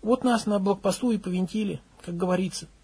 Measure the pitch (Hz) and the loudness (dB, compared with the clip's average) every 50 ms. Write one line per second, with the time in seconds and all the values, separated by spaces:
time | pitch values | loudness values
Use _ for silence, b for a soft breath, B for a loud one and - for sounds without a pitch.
0 | - 214 254 254 - 247 233 220 - 214 208 202 190 202 196 196 - 196 185 - | 0 0 2 4 4 2 2 2 2 0 0 2 2 2 0 2 0 0 0 2
1 | 254 240 220 202 - 185 180 180 185 170 - 214 208 196 160 135 - _ - - | 0 0 0 0 -2 -2 -2 -2 -2 -2 -2 -2 -2 -2 -4 -8 -10 _ -20 -16
2 | - 180 175 170 190 180 180 185 190 170 - - - - - _ | -12 -10 -4 -2 0 0 2 0 0 -2 -4 -8 -12 -14 -20 _